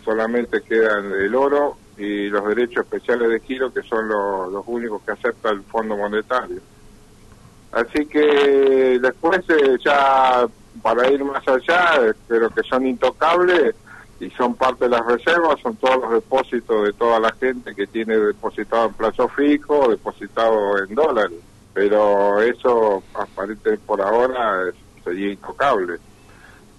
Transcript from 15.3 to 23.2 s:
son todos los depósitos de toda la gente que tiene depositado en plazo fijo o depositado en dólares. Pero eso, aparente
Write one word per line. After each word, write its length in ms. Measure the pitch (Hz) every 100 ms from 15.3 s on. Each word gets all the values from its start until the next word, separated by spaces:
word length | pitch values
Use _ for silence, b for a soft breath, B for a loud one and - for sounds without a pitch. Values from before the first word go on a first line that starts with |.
| 170 165 139
son 160 | 120 110
todos 200 | 131 131
los 120 | 113
depósitos 720 | 113 - 131 127 120 113 110 104
de 60 |
toda 240 | 101 117 113
la 120 | 113
gente 420 | - 131 123 117
que 120 | 101 101
tiene 280 | 113 113 110
depositado 680 | 104 - 107 - 104 117 110
en 80 |
plazo 340 | - 110 - 120
fijo 520 | - 147 147 - 147
o 100 | 131
depositado 880 | 101 107 - 101 113 113 110 101 101
en 160 | 95
dólares. 440 | 113 156 120 95 85 - - -
Pero 680 | 95 101 104 104 101 101 104
eso, 600 | 117 120 131 117 110 98 -
aparente 640 | -